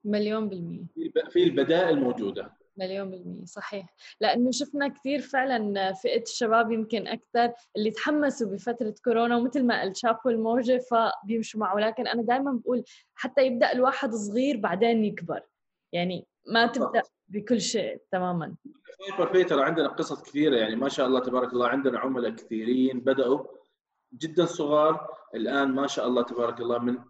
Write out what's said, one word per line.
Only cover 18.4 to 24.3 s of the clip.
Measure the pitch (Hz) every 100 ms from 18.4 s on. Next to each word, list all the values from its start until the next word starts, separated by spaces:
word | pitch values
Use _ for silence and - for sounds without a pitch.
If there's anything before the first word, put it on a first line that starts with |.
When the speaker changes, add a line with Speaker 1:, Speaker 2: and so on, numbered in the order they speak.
| 151 165
Speaker 2:
في | 285 - - - 196
هايبر | 185 170
باي | 185
ترى | 175 143
عندنا | 139 160 143
قصص | - 151 139
كثيرة، | - 147 151 120
يعني | 110 113
ما | 135
شاء | 147 127
الله | 131
تبارك | 127 123 123
الله | 123 120
عندنا | 135 135 113
عملاء | 131 131 113
كثيرين | - - 110 110 127 131 127
بدأوا | 131 135 123 147 - - _ _ _ _ _
جدًا | 123 160